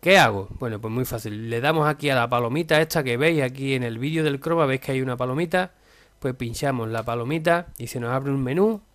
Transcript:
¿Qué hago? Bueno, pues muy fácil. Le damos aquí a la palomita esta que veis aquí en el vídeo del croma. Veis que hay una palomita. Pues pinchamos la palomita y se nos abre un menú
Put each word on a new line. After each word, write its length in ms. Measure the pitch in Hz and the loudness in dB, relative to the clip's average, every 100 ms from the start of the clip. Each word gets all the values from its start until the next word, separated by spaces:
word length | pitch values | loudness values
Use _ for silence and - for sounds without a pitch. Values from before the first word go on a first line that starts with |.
¿Qué 160 | 175 190 | 6 6
hago? 300 | 127 101 98 - | 6 2 -6 -6
Bueno, 200 | 123 104 | -6 -4
pues 100 | 110 | -4
muy 140 | 117 127 | -2 -2
fácil. 420 | 120 110 104 113 | -4 -8 -8 -4
Le 140 | 117 | -2
damos 260 | 135 160 151 | 0 2 2
aquí 220 | 151 143 | 2 0
a 40 | |
la 140 | 131 120 | 2 2
palomita 500 | 123 120 139 165 156 | 0 0 -2 2 4
esta 240 | 156 170 | 4 0
que 140 | 131 120 | 0 2
veis 260 | 156 165 | 2 2
aquí 300 | 127 135 135 | 0 -2 -2
en 120 | 131 | -2
el 140 | 120 113 | -2 -4
vídeo 240 | 139 160 | -4 0
del 160 | 156 139 | 0 -2
croma. 280 | 160 170 143 | 0 2 2
Veis 160 | 131 | 0
que 100 | - | -2
hay 80 | 131 | -2
una 160 | 131 123 | -2 -2
palomita. 560 | 127 135 175 185 180 _ _ _ _ _ | -2 -2 0 0 -2 _ _ _ _ _
Pues 160 | 135 | -6
pinchamos 560 | 131 120 113 143 131 110 | -4 -6 -2 -2 -2 -2
la 120 | 113 | -4
palomita 680 | 117 117 117 160 160 170 175 - | -4 -4 -2 -2 2 0 -2 -12
y 80 | 120 | -10
se 120 | 127 | -6
nos 140 | 117 | -2
abre 180 | 131 139 | -2 0
un 140 | 139 | -2
menú 380 | 127 151 208 214 _ | 0 2 2 2 _